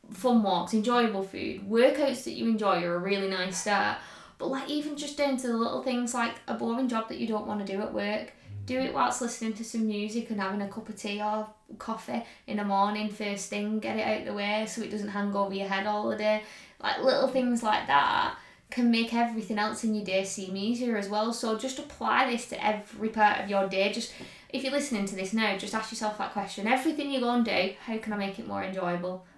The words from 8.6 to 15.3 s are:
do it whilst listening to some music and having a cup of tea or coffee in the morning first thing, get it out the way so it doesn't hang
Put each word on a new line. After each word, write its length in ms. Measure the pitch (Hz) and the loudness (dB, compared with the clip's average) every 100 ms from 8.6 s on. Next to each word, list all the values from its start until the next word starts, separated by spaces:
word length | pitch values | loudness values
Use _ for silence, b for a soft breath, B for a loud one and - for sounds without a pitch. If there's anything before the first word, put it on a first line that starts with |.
| - | -4
do 100 | 254 | -2
it 140 | 269 | 0
whilst 260 | 269 247 - | 2 2 2
listening 340 | 233 - 220 | -4 -4 -4
to 100 | 208 | -4
some 240 | 226 226 220 | -6 -2 0
music 420 | 208 208 233 226 | 0 -2 -4 -4
and 100 | 202 | -2
having 220 | 190 202 | -2 -2
a 60 | 196 | -4
cup 200 | 226 220 | -8 -12
of 60 | 214 | -8
tea 240 | 208 208 | -6 -2
or 280 | 214 214 214 - - 214 | -2 -2 -4 -12 -20 -12
coffee 420 | - 220 - 233 B B B | -8 -8 -4 -6 B B B
in 120 | 208 | -2
the 60 | |
morning 460 | 202 196 202 208 214 | 2 4 4 2 -4
first 400 | 208 208 196 - | -4 -4 -4 -4
thing, 300 | 208 208 214 | -4 -2 -2
get 180 | 226 220 | -2 0
it 80 | 214 | 0
out 200 | 214 - | 0 -2
the 80 | 202 | -2
way 280 | 202 214 214 | 0 0 -2
so 160 | 226 | -4
it 80 | 214 | -4
doesn't 160 | 214 202 | -4 -4
hang 280 | 202 202 | -2 0